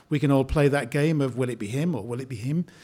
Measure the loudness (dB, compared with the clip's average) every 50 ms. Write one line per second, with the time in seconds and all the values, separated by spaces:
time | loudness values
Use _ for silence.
0 | _ -4 -2 2 4 4 4 4 4 2 2 4 4 4 4 2 -2 -2 -2 0
1 | 2 2 2 2 0 0 0 -2 -2 -2 -4 -6 -6 -4 -4 -2 -2 -2 -2 -4
2 | -6 -8 -8 -8 -8 -10 -10 -8 -6 -4 -2 -2 -4 -6 -10 -20